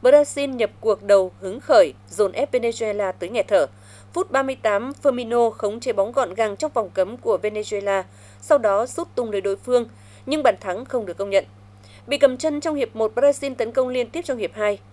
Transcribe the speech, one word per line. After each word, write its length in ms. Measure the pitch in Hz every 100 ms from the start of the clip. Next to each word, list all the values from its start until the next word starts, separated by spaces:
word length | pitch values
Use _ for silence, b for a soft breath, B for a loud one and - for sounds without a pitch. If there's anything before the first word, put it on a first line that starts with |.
Brazil 520 | 247 294 285 - 277
nhập 160 | 254 208 -
cuộc 220 | 220 202
đầu 300 | 202 202 185 -
hứng 200 | 190 220
khởi, 320 | - 233 170 127 -
dồn 220 | - 202
ép 200 | 175 277
Venezuela 600 | 247 233 226 220 208 196 185
tới 100 | 180
nghẹt 200 | 233 196
thở. 180 | 196 139 B B B B
Phút 180 | - 381
ba 120 | 269
mươi 140 | 269 262
tám, 300 | 226 202 247 285
Firmino 480 | 294 247 226 240 233
khống 300 | 226 208 220
chế 120 | 254
bóng 200 | 202 202
gọn 220 | 247 220
gàng 220 | 190 220 202
trong 140 | 302
vòng 160 | 240 202
cấm 220 | 202 185 233
của 220 | - 190
Venezuela, 600 | 214 214 208 208 202 196 190 B B B
sau 180 | - 285
đó 280 | 220 202 247
sút 220 | - 339
tung 160 | - 233
lưới 100 | 202
đối 160 | 196 196
phương, 320 | - 247 233 B B B -
nhưng 160 | 302
bàn 120 | 262 196
thắng 240 | 202 185
không 220 | 262 254 196
được 100 | 170
công 140 | 202
nhận. 140 | 196 - - - - B B -
Bị 120 | 277
cầm 180 | 277 254
chân 240 | 311 294
trong 140 | 320
hiệp 220 | 294 226 220
một, 160 | 220
Brazil 400 | 214 277 285 277
tấn 180 | 254 220
công 160 | 240 254
liên 220 | 254 233
tiếp 140 | 330
trong 140 | 349 262
hiệp 160 | 185
hai. 240 | - 208 202 -